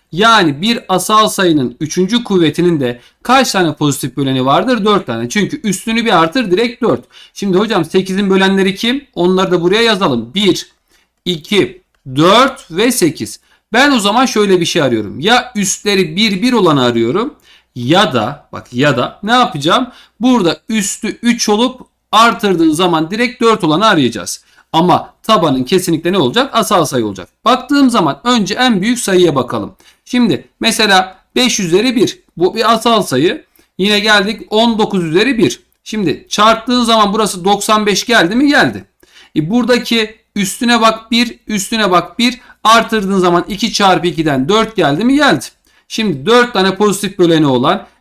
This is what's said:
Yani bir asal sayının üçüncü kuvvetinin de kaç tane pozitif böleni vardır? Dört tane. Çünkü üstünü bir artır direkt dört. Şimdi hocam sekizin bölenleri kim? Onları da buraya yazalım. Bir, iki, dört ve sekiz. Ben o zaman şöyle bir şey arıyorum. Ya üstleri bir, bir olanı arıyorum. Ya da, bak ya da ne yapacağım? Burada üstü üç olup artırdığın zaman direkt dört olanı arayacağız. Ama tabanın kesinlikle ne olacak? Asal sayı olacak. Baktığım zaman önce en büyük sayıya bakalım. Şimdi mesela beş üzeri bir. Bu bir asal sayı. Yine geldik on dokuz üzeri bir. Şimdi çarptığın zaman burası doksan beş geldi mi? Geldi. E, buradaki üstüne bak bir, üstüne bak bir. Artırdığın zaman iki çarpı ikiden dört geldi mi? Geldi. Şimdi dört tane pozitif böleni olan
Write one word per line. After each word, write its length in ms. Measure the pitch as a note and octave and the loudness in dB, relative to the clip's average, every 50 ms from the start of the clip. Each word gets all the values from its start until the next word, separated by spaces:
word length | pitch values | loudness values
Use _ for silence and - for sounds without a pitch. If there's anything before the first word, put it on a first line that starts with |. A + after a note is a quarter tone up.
| _ _ - | _ _ -4
Yani 500 | D#3+ A3 A#3 A3+ G#3+ F#3 D#3 C#3 C#3 F#3 | 0 2 4 4 4 2 2 0 -2 -2
bir 180 | A3+ A#3 - - - | -4 -4 -4 -4 -2
asal 400 | F#3 F3 - - G#3+ A3+ - - | -2 -2 0 0 2 2 2 2
sayının 480 | - - F#3+ F3 D#3+ D3 B2+ A#2 - - | 0 0 0 2 2 2 0 -2 -4 -6
üçüncü 440 | D#3 D3 - F3+ F#3 F#3 A#3 A#3+ A#3+ | -8 -6 -2 -2 -2 0 0 -4 -2
kuvvetinin 560 | - G3+ F3+ E3+ D3 D3 - E3+ F3 E3+ D3 | 0 0 2 2 2 0 0 0 0 2 0
de 200 | C3 A#2+ A#2+ - _ _ _ _ - | -2 -2 -4 -6 _ _ _ _ -4
kaç 300 | - B3 C4+ B3+ B3+ - | 0 2 2 2 2 0
tane 220 | F#3+ F3+ D#3+ C#3+ | 0 0 0 -2
pozitif 420 | - D3+ D3 C#3 - - C3 - | -2 -2 -2 -2 -2 -6 -8 -6
böleni 300 | D3+ C#3 C3+ C3 C3 B2+ | -4 -4 -2 0 0 0
vardır? 380 | C3+ C#3+ E3+ G#3 B3+ B3+ A3 F#3+ | 2 0 0 2 0 -2 0 2
Dört 220 | G#3+ G#3 F#3+ - | 0 0 0 0
tane. 220 | - A#2 A2+ A#2 A#2+ | -4 -8 -6 -6 -6
Çünkü 320 | - G#3 F#3+ E3 - - - | -4 -4 -4 -4 -4 -6 -4
üstünü 420 | G#3+ F#3 - - A#3 A3+ A#3 A3+ | -4 -4 -4 -4 -4 -4 -2 0
bir 180 | A3+ G3 E3 E3 | 0 2 2 0
artır 280 | E3 - C4 A#3+ F#3 | 0 0 -2 -2 0
direkt 320 | F3 G3 A#3+ A#3 A#3+ - A#3 | 0 0 0 -2 -4 -4 -2
dört. 220 | G3+ C3+ A#2+ - _ _ - - - _ | -2 -2 -2 -4 _ _ -20 -20 -20 _
Şimdi 240 | - G3+ G3+ F3 F#3 | -8 -4 0 0 0
hocam 260 | A3 G#3+ A3+ F#3 D#3 | 0 0 -2 -4 -4
sekizin 460 | - - F#3+ F#3 F#3+ F#3 F#3+ G#3 F#3+ | 0 -2 -2 -2 -2 -4 -2 0 0
bölenleri 440 | F#3+ F#3+ F#3+ F#3+ G3 F#3+ F#3+ G3 F#3+ | 2 2 2 2 2 2 0 0 -2
kim? 300 | - - A#3 B3+ C#4+ - _ - | -4 -4 -4 -4 -4 -6 _ -6
Onları 360 | E3+ F3 F3+ F#3 F#3 F#3+ F3+ | -2 0 2 2 2 0 0
da 120 | F3+ E3+ E3 | 0 0 0
buraya 200 | F3+ G3 A3+ A#3 | 0 2 2 2
yazalım. 520 | A3+ G#3+ F#3 G3 D#3+ B2+ A#2 A2 A#2+ B2+ | 0 0 0 0 -2 -2 -2 -4 -6 -6
Bir, 320 | G3 G#3+ F#3 - - - _ _ _ _ _ _ _ _ _ _ _ - | -2 0 0 0 0 -4 _ _ _ _ _ _ _ _ _ _ _ -8
iki, 580 | F3+ F3+ D3+ - - G#3 F#3+ C#3 F#2 - - _ _ _ _ _ C#3 B2+ | -8 -8 -6 -6 -2 0 0 0 0 -4 -14 _ _ _ _ _ -10 -2
dört 540 | C#3 D#3+ F#3 G3+ A#3 C4 C4 B3+ - - - | 2 4 4 6 4 4 2 0 -6 -16 -12
ve 220 | D#3+ F3 A3 C4 A#3+ | -4 -2 0 0 0
sekiz. 480 | - F#3 D3+ - - A2 - - - _ _ _ _ _ - G#3 | 0 0 -2 -2 -2 -10 -12 -12 -18 _ _ _ _ _ -4 0
Ben 200 | A#3 C#4 C#4+ C#4 | 2 2 4 2
o 80 | A#3 | 2
zaman 260 | F#3+ G3+ G#3 B3 C4 | 0 0 0 0 0
şöyle 340 | B3 - G#3+ G#3 G3+ F#3 F3 | 0 2 0 2 4 2 2
bir 60 | E3 | 2
şey 160 | - - F3 D3 | 0 0 0 0
arıyorum. 380 | C3 A#2 A2 G#2 G2 G2+ A#2+ | 0 0 -2 -4 -6 -8 -6
Ya 320 | D3 G#3 A#3+ B3 - - - | -2 0 0 0 0 -4 -6
üstleri 600 | G#3 G3 F#3+ - - - G#3 G3+ F#3+ F#3 D#3 D#3 | -6 -4 -4 -6 -6 -4 -2 0 0 0 -2 -2
bir, 260 | F#3+ A3 A3 G3+ F3+ G#3+ | -2 -2 0 0 0 -2
bir 100 | B3+ B3 | 0 0
olanı 320 | A3+ F#3 E3 D3+ C#3 B2 | 2 2 2 2 2 2
arıyorum. 500 | B2 A#2 A#2 A#2 A2+ C#3 G3 A#3+ D4+ - _ _ _ _ _ _ _ - | 0 0 0 0 0 -2 -2 -4 -6 -8 _ _ _ _ _ _ _ -14
Ya 400 | B2+ A#2+ B2+ E3 F#3+ G#3+ E3 C3 | -10 -2 0 2 2 2 0 0
da, 340 | A#2 G#2+ A#2+ C#3+ - _ _ - | -2 -2 -4 -6 -12 _ _ -16
bak 200 | G2 - - A#2+ | -16 -16 -10 -4
ya 240 | A#2+ D3 D3 B2+ | -2 0 0 0
da 240 | B2 C3 - - - - | 0 -4 -6 -8 -10 -6
ne 100 | G#3 A#3+ | -2 0
yapacağım? 560 | B3+ A#3+ - - D3 C#3 D#3+ G3+ A#3+ C4 B3 - - - _ _ - | 0 0 0 -2 -4 -2 0 0 0 -2 -4 -10 -20 -20 _ _ -4
Burada 400 | G#3+ C4 B3+ A3+ F#3 D#3+ - - _ - | 0 2 2 2 2 0 -2 -4 _ -4
üstü 400 | A3 A3 G3 - - - - G#3 | -4 -4 -2 -4 -6 -6 -8 -8
üç 400 | G#3 - - A#3+ A#3+ A#3+ - G#3+ | -8 -4 -2 -2 -2 0 0 -2
olup 320 | G#3 G#3+ A#3+ C4 B3+ - - _ _ _ _ - - | 0 0 0 -2 -4 -8 -20 _ _ _ _ -2 2
artırdığın 600 | G#3 A3+ A#3 G#3+ - - G3+ F#3 E3 E3 D#3+ D3+ | 4 4 4 2 0 0 -2 0 2 2 2 2
zaman 380 | D#3 F#3+ F3 E3 D#3 D#3+ D#3+ | 2 0 0 0 0 -2 -2
direkt 300 | G#3 A3 A#3+ A#3+ A#3+ - | -2 -2 -2 -4 -2 0
dört 240 | A#3 A3+ A3 A3 F3 | 2 2 2 2 2
olanı 220 | D#3 D3+ E3+ A3 | 0 0 2 2
arayacağız. 580 | A3 G3+ D#3 C3 A2+ - G2 F2 - - - _ _ _ _ _ _ - | 2 2 2 2 0 -2 -4 -10 -10 -12 -14 _ _ _ _ _ _ -2
Ama 420 | E3 F3 F3 D3+ A#2 - - _ _ _ | 0 2 2 2 0 0 -4 _ _ _
tabanın 420 | - E3+ F3 E3+ D3+ C3 C3 B2 | 0 0 2 2 0 0 0 -2
kesinlikle 480 | B2+ F#3 F3+ F#3 F3 E3 D3 - E3+ G3 | 0 0 0 0 0 -4 -2 -2 -2 0
ne 60 | G3 | 0
olacak? 320 | C#3+ A#2+ C#3 A#3 C#4 C4+ - | 0 0 0 0 -2 -2 -2
Asal 320 | A3+ G3+ - G#3+ - - | -2 -2 0 0 0 0
sayı 220 | - D3 B2 A2 | 0 0 -2 -2
olacak. 220 | G#2 F#2+ F#2 F2 - _ _ - | -2 -6 -8 -14 -18 _ _ -2
Baktığım 460 | A3 B3+ B3 B3 - C#4+ C#4+ C#4 B3+ | 0 0 0 0 0 2 4 4 4
zaman 300 | A#3 A3 E3+ C#3+ C3+ - - | 4 2 0 0 -2 -4 -2
önce 300 | A#3+ B3 A#3 G3 E3 G#3 | -2 0 0 0 -2 -2
en 280 | - B3+ B3+ A#3 F3+ F3+ | -2 0 0 2 0 0
büyük 160 | A#3 B3 A#3+ | 0 -2 -2
sayıya 360 | - G3 F#3 F3+ F3+ E3 C#3+ | -2 0 2 4 4 4 2
bakalım. 400 | C3+ A#2+ - B2+ A2 G2 F#2+ - _ _ _ _ _ _ | 0 -2 -2 -4 -8 -8 -8 -14 _ _ _ _ _ _
Şimdi 440 | - - B3 A#3+ G3+ C#3 A#2+ - _ _ - | -6 0 0 2 2 0 -2 -4 _ _ -6
mesela 580 | A3 A3+ - - A3 G#3 G3 F#3 F#3 - - _ _ _ - | -4 -4 0 0 0 2 2 2 2 0 -6 _ _ _ -2
beş 240 | A#3+ B3+ A#3+ - - | 0 0 0 0 -2
üzeri 360 | F#3+ D#3+ E3 G3 A3+ C4 A3+ | -2 0 0 2 2 2 2
bir. 220 | A#3+ F3+ - - _ _ _ - | 2 0 0 -2 _ _ _ -6
Bu 180 | E3 E3+ F#3 A3 | -2 -2 -2 0
bir 180 | A3+ A3 G#3+ A3+ | 0 0 0 0
asal 300 | A3 - A#3+ A3+ G#3+ E3+ | 0 2 0 0 0 0
sayı. 420 | - C3+ B2+ D3+ F#3+ B3+ D#4 - _ _ _ _ _ _ - | 0 -2 0 0 0 -2 -4 -12 _ _ _ _ _ _ -2
Yine 220 | F#3 G#3 G#3 G#3 | 0 0 0 0
geldik 420 | G3+ A3 G#3+ G#3 F#3+ G#3+ A3 - - - | 2 2 2 2 2 -2 -6 -8 -10 -4
on 280 | G#3 G#3+ A#3 A#3 A3+ G#3 | 0 0 2 2 2 0
dokuz 260 | G#3+ G3+ G3+ F#3 F3 | -2 -2 0 -2 -2
üzeri 340 | D#3+ D3+ F#3 A3+ C4 C4 A3 | 0 0 0 2 2 2 0
bir. 220 | F3+ B2 - - _ _ _ _ _ | 0 0 0 -6 _ _ _ _ _
Şimdi 420 | - - A3 G3 D3+ A#2+ - - - | -10 -6 -4 -2 -4 -4 -6 -8 -10
çarptığın 560 | - - G#3 A3 A3 A3+ - - B3 B3 A#3+ | -2 0 2 2 2 0 0 -2 0 0 2
zaman 280 | A3+ A3+ A3 G#3 G3 G3 | 2 2 2 2 2 2
burası 320 | A3 G#3+ G3 - F3+ E3+ | 0 -2 -2 -4 -4 -2
doksan 420 | G3 G3+ G3+ - - G#3+ G#3+ G#3 | 0 0 0 0 0 0 0 0
beş 200 | G#3 G3 F#3+ - | 0 -2 -2 -2
geldi 300 | - A#3 G#3+ F3 E3+ G#3+ | 0 2 2 2 2 2
mi? 120 | B3 D4 C#4+ | 2 2 2
Geldi. 360 | C#4+ C4 F#3 C3 G#2 G2 - _ _ _ _ _ _ - - _ - | 4 2 2 0 -2 -6 -14 _ _ _ _ _ _ -20 -20 _ -4
E, 140 | D#3 D3+ D#3+ | -4 -4 0
buradaki 680 | A3 B3 A#3+ A3+ B3 A#3+ A#3+ - A#3+ A3+ G#3+ G#3+ - _ _ _ - | 0 0 2 2 0 0 0 -2 -2 -2 -2 -4 -6 _ _ _ -6
üstüne 440 | G#3 G3 F#3+ - - B3+ A#3+ A#3+ A#3 | -6 -4 -4 -4 -4 0 0 2 4
bak 300 | A3+ A3+ A3 A3 - - | 2 2 0 0 -6 -4
bir, 280 | A#3+ A#3 A#3+ A#3 - _ _ | 0 0 0 -2 -4 _ _
üstüne 440 | - G#3+ G3+ - - A#3 A3 G#3+ F#3+ | -6 -6 -6 -4 -4 -4 -2 0 2
bak 280 | F3+ E3+ E3+ - - - | 2 0 0 -2 -6 -2
bir. 220 | A#3 B3+ B3 - - - - _ - | -2 -2 -2 -4 -16 -20 -20 _ 0
Artırdığın 540 | G#3+ A3+ A3+ A3 - A3+ A3 G3 F#3+ G3 F#3+ | 2 2 2 2 0 -2 -2 -2 0 0 0
zaman 260 | F3+ F3+ E3+ F3 F3 - | 2 2 2 0 -2 -2
iki 240 | G#3 - - G#3+ - | -6 -6 -6 -4 -2
çarpı 340 | - G3+ F#3+ F3+ E3 E3 | 0 2 2 2 2 0
ikiden 420 | F3+ D3+ D#3+ D#3 D#3 C#3 B2+ C3 D3+ | -4 -2 -2 -2 0 0 0 0 0
dört 280 | G#3 A3 A3 A3 - | 2 0 0 0 -2
geldi 280 | - D#3+ C#3+ C#3+ D#3+ A3 | -2 0 0 0 0 0
mi? 120 | B3 C#4 | 2 2
Geldi. 280 | D4 D4 C4 A3 - - - _ _ _ _ _ _ _ - | 2 2 2 0 0 -4 -10 _ _ _ _ _ _ _ -12
Şimdi 380 | - - A3 G3+ D#3 C3 C#3 | -6 -4 -2 -2 -4 -4 0
dört 260 | F#3+ A#3 B3 A#3+ A#3+ - | 2 2 4 2 2 0
tane 220 | G3+ F#3+ F#3+ F#3+ | 0 0 0 0
pozitif 440 | F#3+ G#3 G#3 F#3 - - G3 - - | 0 0 0 0 -2 -6 -8 -2 0
böleni 280 | F3 E3 E3 D#3 D#3 | 2 2 4 2 2
olan 400 | C#3 C3 B2 B2+ D#3 F#3+ G3+ - - _ _ | 2 2 2 0 0 -2 -2 -4 -14 _ _